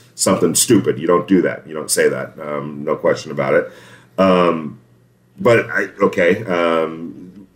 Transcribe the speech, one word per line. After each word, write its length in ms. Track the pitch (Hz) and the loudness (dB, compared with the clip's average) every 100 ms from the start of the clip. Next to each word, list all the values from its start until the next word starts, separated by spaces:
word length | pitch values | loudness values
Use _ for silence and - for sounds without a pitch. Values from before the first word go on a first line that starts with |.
| - | -18
something 400 | - 104 95 87 | -4 0 2 2
stupid. 460 | - - 76 - 71 | 2 4 4 2 -2
You 80 | 80 | 2
don't 200 | 87 - | 2 4
do 140 | 95 | 2
that. 240 | 73 - 78 | 2 -4 -10
You 80 | |
don't 160 | 78 71 | -10 -4
say 180 | 87 76 | 0 2
that. 320 | 65 65 76 | 0 -6 -12
Um, 440 | 76 73 73 71 | -8 -8 -8 -8
no 120 | 76 73 | -6 -2
question 360 | 82 76 78 | 0 -2 -4
about 240 | 71 67 80 | -4 0 0
it. 160 | - - - - _ - | 0 -8 -20 -20 _ 0
Um, 600 | 95 90 85 82 76 - _ _ _ _ _ - | 2 4 2 0 -6 -14 _ _ _ _ _ -2
but 280 | 107 113 - | 2 2 2
I, 180 | 101 98 - | -4 -6 0
okay. 420 | 98 98 87 98 - | 0 2 2 2 0
Um, 1000 | 87 85 82 80 82 82 - 90 - - | 0 2 0 -2 -6 -12 -14 -18 -20 -20